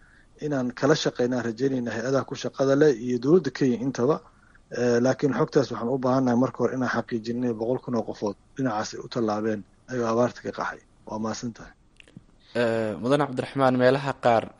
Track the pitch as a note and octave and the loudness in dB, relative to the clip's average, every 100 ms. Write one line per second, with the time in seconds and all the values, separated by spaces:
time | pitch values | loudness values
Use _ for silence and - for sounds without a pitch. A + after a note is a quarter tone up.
0 | _ _ _ - D3+ C#3 B2 - D#3 D#3+ | _ _ _ -10 -4 -2 -4 0 2 2
1 | D3 - B2 B2+ A#2 A2 C3 C3 A#2 A2 | 0 -2 -2 0 -4 -2 -2 -2 -4 -4
2 | A#2 C3+ B2 C3+ B2 - C3+ C#3 D3+ A2+ | -2 -2 -2 -6 -8 -2 2 6 6 4
3 | B2 B2 B2+ F3+ C#3+ - C#3 A2+ C3+ - | 0 0 4 4 4 0 2 2 -2 0
4 | B2 E3+ - _ _ _ _ A#2+ B2 A#2+ | 0 0 -6 _ _ _ _ -2 2 4
5 | B2+ B2+ - A#2 D3+ D#3 A#2+ A#2+ A#2 C3+ | 2 2 0 0 2 2 0 -2 -4 -2
6 | B2+ C3 B2+ A#2+ B2+ - A#2 C3 A#2+ A#2 | 0 2 2 2 2 0 -2 -2 -2 -4
7 | - A#2 A#2 A#2+ B2 A2 A2+ C3 - A#2 | -4 -6 -6 -4 -4 -2 -2 -4 -2 -4
8 | G#2+ G2+ G#2 F#2+ _ - C3 G#2+ G#2+ - | -4 -6 -6 -6 _ -6 -4 -2 -6 -10
9 | - B2+ A2 G#2 A2 G#2+ - _ - B2+ | -8 -2 -2 0 -2 -4 -8 _ -8 -4
10 | A2+ A2+ A#2+ - G2 - - - _ _ | 0 2 2 -2 -10 -6 -8 -10 _ _
11 | - G#2+ A2 G#2+ A#2+ G#2+ - - _ - | -12 -6 -6 -6 -8 -12 -18 -20 _ -20
12 | - - - _ - A#2+ A#2 A2+ A2 F2 | -20 -20 -20 _ -6 -2 0 0 -2 -2
13 | A#2 C#3+ C#3+ B2+ B2 C3+ C3 B2+ B2+ C#3 | 0 0 0 -4 -4 2 2 4 4 4
14 | C#3 - B2 A2+ F#2+ | 0 0 2 2 0